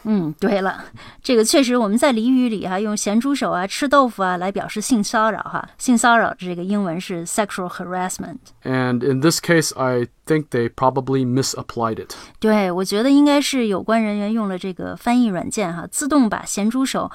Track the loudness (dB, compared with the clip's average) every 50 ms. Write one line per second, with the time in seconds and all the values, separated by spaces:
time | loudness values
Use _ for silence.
0 | -2 0 0 0 0 -2 -4 -2 0 0 0 0 0 -2 -6 -6 -14 -18 -18 -20
1 | -20 -20 -20 -10 -2 2 4 4 4 4 4 4 4 4 2 2 2 2 2 2
2 | 4 4 2 2 2 2 4 4 2 2 0 -4 -4 -4 -4 -2 -2 -2 -4 -2
3 | -2 0 0 2 2 2 -2 0 0 -2 -2 -2 -4 -4 -4 -4 0 4 4 4
4 | 4 4 0 -2 -2 -2 0 -2 -4 -4 -4 -4 -6 -6 -8 -6 0 2 2 2
5 | 2 0 0 2 2 2 0 -2 -6 -6 -8 -8 -8 -10 -14 -6 0 2 2 4
6 | 6 4 4 4 4 0 -2 -6 -8 -8 -6 -6 -4 -2 -2 0 0 -2 -4 -6
7 | -6 -6 -8 -8 -6 -4 -2 -2 -2 -2 -4 -8 -8 -8 -8 -10 -10 -8 -6 -6
8 | -4 -6 -6 -8 -10 -12 -12 -16 _ -20 -20 _ -6 -2 -2 0 0 0 0 0
9 | 2 2 2 4 2 2 2 2 2 2 2 4 2 0 -2 -2 -2 0 0 0
10 | -2 -4 _ _ -2 0 0 0 0 -2 -2 -2 -2 -2 -2 -2 -4 -2 -2 -6
11 | -2 0 0 0 0 0 0 0 0 -2 -4 -8 -12 -10 -6 -4 -2 -2 -4 -6
12 | -10 -14 -16 -18 -20 -20 _ -2 0 2 2 2 2 0 0 -2 -2 -2 0 0
13 | 4 6 6 6 6 6 4 2 2 0 0 0 0 0 -2 -2 0 0 0 2
14 | 2 0 -2 -2 -2 -2 -2 -2 -2 -2 -4 -6 -6 -8 -8 -8 -10 -10 -10 -6
15 | -2 2 4 4 4 2 0 -2 -4 -6 -4 -4 -4 -4 -4 -8 -10 -8 -6 -4
16 | -2 2 4 4 4 4 2 -4 -6 -6 -4 -2 0 0 0 0 -2 0 -2 -4
17 | -4 -4